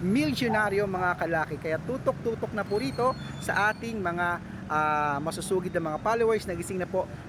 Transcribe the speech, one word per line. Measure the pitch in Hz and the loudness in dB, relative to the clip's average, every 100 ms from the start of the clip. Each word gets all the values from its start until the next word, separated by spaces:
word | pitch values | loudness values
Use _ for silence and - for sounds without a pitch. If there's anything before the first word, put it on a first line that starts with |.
milyonaryo | 175 233 302 254 240 220 208 196 202 | 2 4 2 2 2 2 2 2 0
mga | 185 180 175 | 2 0 2
kalaki? | 170 165 156 151 | 2 2 0 -2
Kaya | 165 156 | -2 -2
tutok-tutok | - 254 - 262 233 220 220 220 | -2 -4 0 0 0 -2 -4 -4
na | 196 | 0
po | 208 | 0
rito | 262 - 247 262 - - - | -2 0 0 0 -6 -8 -2
sa | 185 208 | 2 2
ating | 214 233 226 | 2 -4 -2
mga, | 180 170 175 175 - - - | -2 0 0 0 -6 -10 -2
ah, | 151 151 151 147 143 | 2 2 2 2 0
masusugid | 156 165 - 185 180 170 | -2 -4 0 0 0 -2
na | 160 | -2
mga | 151 | -2
followers | 214 233 226 220 208 | 0 4 4 2 0
na | 170 | -6
gising | 175 190 | -4 -4
na | 175 | -2
po | 185 - - | -2 -2 -6